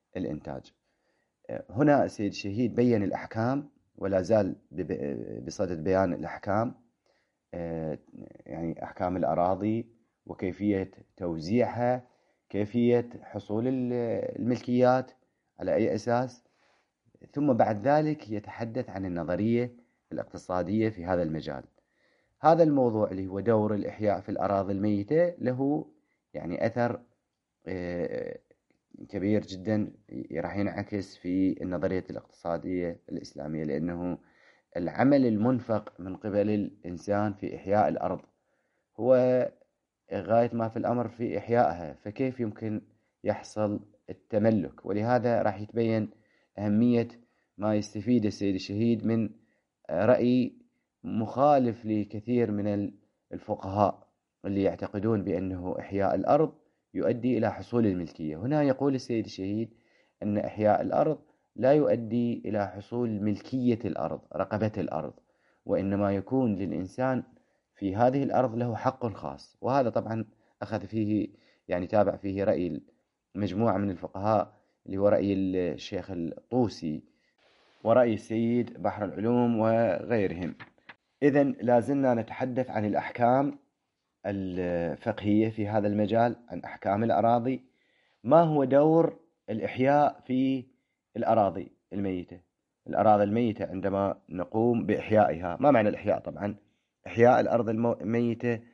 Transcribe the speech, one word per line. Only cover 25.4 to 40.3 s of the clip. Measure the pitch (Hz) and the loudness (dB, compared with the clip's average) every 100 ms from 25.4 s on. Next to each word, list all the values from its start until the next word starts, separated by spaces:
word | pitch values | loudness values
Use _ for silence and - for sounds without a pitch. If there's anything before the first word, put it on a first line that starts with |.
| 135 127 139 151 - _ _ _ _ | -4 -2 0 -2 -4 _ _ _ _
يعني | - 82 85 113 | -10 -8 -2 -2
أثر، | 120 120 - - _ _ _ _ _ - | 0 -2 -2 -10 _ _ _ _ _ -10
آه، | 92 87 87 69 57 50 50 _ _ _ _ _ - - | -8 -6 -4 -4 -6 -8 -12 _ _ _ _ _ -20 -10
كبير | 98 98 107 | -4 0 0
جدا | 104 95 92 107 92 - - 60 - | -2 -10 -2 -2 -2 -8 -14 -12 -8
راح | 78 87 95 | -6 -6 -4
ينعكس | 98 85 101 104 92 - | -4 -4 -6 -6 -8 -10
في | 90 95 95 - | -4 0 0 0
النظرية | 90 87 92 92 - | -4 -4 -2 -4 -6
الاقتصادية | - - _ 85 85 90 90 87 85 - | -12 -14 _ -6 -6 -4 -4 -4 -6 -10
الإسلامية، | 85 - 69 73 78 | -12 -12 -12 -8 -6
لأنه | 76 73 85 87 87 - _ _ _ _ _ - | -4 -2 -4 -4 -6 -8 _ _ _ _ _ -8
العمل | 82 76 131 143 127 | -6 0 2 4 2
المنفق | 104 117 127 107 107 - - | 2 0 0 -2 -4 -4 -14
من | 92 92 | -12 -8
قبل | 107 104 104 | -4 0 0
الإنسان | 104 98 - 90 87 - 101 104 | 0 -4 -8 -14 -12 -4 -2 -2
في | 101 92 - | -4 -10 -8
إحياء | 92 104 78 | 0 2 2
الأرض | 82 90 92 - _ _ _ _ _ _ - | 0 -4 -6 -10 _ _ _ _ _ _ -4
هو | 117 127 127 127 123 _ _ _ _ _ - | 4 4 6 2 0 _ _ _ _ _ -8
غاية | 95 90 | -8 2